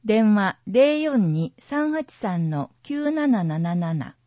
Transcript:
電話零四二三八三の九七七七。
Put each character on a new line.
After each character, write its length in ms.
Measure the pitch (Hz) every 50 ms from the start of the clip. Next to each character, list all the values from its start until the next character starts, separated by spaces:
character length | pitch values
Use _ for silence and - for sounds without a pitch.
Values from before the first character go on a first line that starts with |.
| _
電 280 | 214 214 220 226 214 214
話 240 | 208 196 185 - _ _
零 360 | - 190 247 269 294 302 302
四 160 | 311 311 277 247
二 340 | 196 165 156 160 165 165 _ -
三 340 | - - 285 294 302 302
八 220 | 302 311 302 - -
三 340 | - - 208 180 170 165 160
の 220 | 151 147 139 - _ _
九 280 | _ - 285 285 294 294
七 340 | 311 311 294 285 247 208 175
七 300 | 160 151 160 165 170 175
七。 420 | 175 175 165 165 151 131 - - _ _